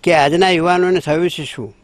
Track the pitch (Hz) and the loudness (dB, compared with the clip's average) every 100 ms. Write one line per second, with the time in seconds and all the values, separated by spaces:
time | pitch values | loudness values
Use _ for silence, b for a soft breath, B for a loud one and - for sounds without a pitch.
0 | - 160 143 170 190 175 170 180 180 180 | 2 2 2 2 2 2 0 0 0 0
1 | 151 156 175 - 143 - 113 - | -2 -2 -2 -4 -12 -12 -14 -16